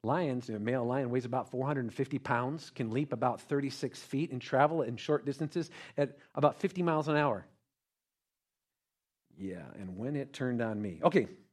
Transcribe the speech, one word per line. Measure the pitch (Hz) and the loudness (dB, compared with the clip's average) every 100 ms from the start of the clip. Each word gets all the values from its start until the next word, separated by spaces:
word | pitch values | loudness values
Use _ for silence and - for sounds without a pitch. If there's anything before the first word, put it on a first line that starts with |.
Lions, | 113 160 160 123 120 | 0 0 2 -2 -4
a | 107 | -4
male | 107 127 120 | 0 0 0
lion | 131 123 | 0 0
weighs | 127 123 | 0 0
about | 127 - | -4 -2
four | 127 135 | -2 0
hundred | 143 | 0
and | 117 | -2
fifty | - 135 143 | -4 -2 -2
pounds, | 135 120 123 156 - | 0 2 2 -4 -10
can | - 117 | -6 -2
leap | 120 151 | 0 -2
about | 117 127 110 | 0 0 0
thirty-six | - 143 139 - 131 - | -2 -2 0 -4 -6 -8
feet | - 135 165 | -4 -2 -2
and | 127 | -4
travel | - 131 151 165 | 0 6 6 4
in | 120 120 | -2 -4
short | - 147 143 | 0 0 0
distances | 139 151 175 151 - - - | -4 -4 -4 -6 -10 -8 -2
at | 143 - - | -2 -2 -10
about | - 147 - | 4 4 4
fifty | 196 180 | -2 2
miles | 175 156 147 | 2 2 4
an | 151 | 4
hour. | 147 101 - _ _ _ _ _ _ _ _ _ _ _ _ _ _ _ _ _ _ - | 4 2 -6 _ _ _ _ _ _ _ _ _ _ _ _ _ _ _ _ _ _ -12
Yeah, | 95 87 69 - | -10 -10 -12 -12
and | 95 90 | -12 -8
when | 123 147 | -6 -6
it | 135 | -6
turned | - 127 120 | -4 -2 0
on | 113 104 | -2 -2
me. | 104 82 | -4 2
Okay. | 170 185 110 - _ | 4 4 2 -8 _